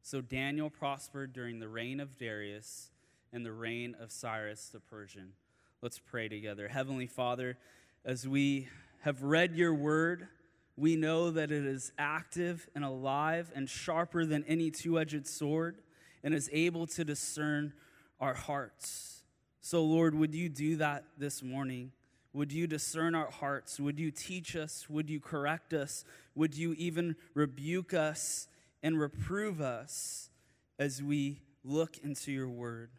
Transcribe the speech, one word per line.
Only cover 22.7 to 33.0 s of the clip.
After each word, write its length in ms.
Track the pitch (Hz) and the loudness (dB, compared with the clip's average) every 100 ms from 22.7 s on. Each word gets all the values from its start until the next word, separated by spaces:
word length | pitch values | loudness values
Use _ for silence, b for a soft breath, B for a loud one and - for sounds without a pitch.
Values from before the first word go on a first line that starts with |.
| 156 - 160 165 | 0 -2 0 2
our 160 | 165 143 | 2 0
hearts? 500 | - 143 139 - - | -2 -2 -2 -6 -4
Would 180 | 143 147 | -2 0
you 120 | 160 | -2
teach 440 | - - 180 160 | -2 -8 -8 -6
us? 360 | 170 151 - - | -6 -6 -8 -4
Would 180 | 151 151 | -2 -2
you 120 | 151 | -4
correct 520 | - 156 143 160 - | -4 -2 0 0 0
us? 320 | 156 143 - - B B | 0 0 -6 -12 B B
Would 200 | - 156 | 0 2
you 200 | 143 170 | 2 -2
even 420 | 156 170 160 175 160 B | 0 0 0 0 -2 B
rebuke 640 | 143 147 131 147 175 180 | 2 2 2 -2 -2 0
us 520 | 180 156 156 - - - b b b | 2 2 0 -4 -4 -8 b b b
and 180 | 151 160 | 0 2
reprove 580 | 147 - 101 196 214 170 | 2 0 -2 0 0 0
us 720 | 139 120 139 - - - - b b b b - | -2 -2 -6 -8 -6 -8 -14 b b b b -2
as 240 | 143 131 | 0 0
we 380 | 143 147 139 143 - _ | 0 2 2 -2 -12 _
look 320 | 127 147 160 - | -2 2 2 -2
into 340 | - - - | -6 -6 -4
your 200 | 135 131 | -2 -2
word? 400 | 120 120 117 117 127 | -6 -8 -8 -12 -18